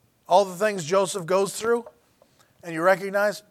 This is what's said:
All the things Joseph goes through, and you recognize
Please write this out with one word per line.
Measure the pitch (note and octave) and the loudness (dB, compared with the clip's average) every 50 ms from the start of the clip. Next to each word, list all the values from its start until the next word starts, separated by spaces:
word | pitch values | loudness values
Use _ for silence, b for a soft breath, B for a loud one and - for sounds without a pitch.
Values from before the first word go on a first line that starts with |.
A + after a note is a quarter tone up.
| _ _ _ _ _ | _ _ _ _ _
All | - E3+ F#3+ G3+ | 2 4 4 4
the | F#3 F3+ | 2 0
things | E3+ G#3 G#3+ G#3 F#3+ D#3 | -2 -2 -2 -2 -2 -4
Joseph | C#3+ F#3 G3 G3 E3 - G3+ E3+ | 0 0 0 0 0 -2 -6 -4
goes | D#3 F#3 G3 G3 F3+ - - | 0 0 0 0 0 -4 -4
through, | G#3+ A3+ A#3 A#3 A3+ - - _ _ _ _ _ b b b b b b b b b | -2 0 0 -2 -2 -6 -18 _ _ _ _ _ b b b b b b b b b
and | F3 E3 | -8 -4
you | D#3+ | 0
recognize | E3+ F#3 G3 F3 G3 G3 F#3+ G3+ G3+ G#3 G3 - - _ | 4 4 4 2 0 -4 -2 -2 -2 -2 -2 -6 -12 _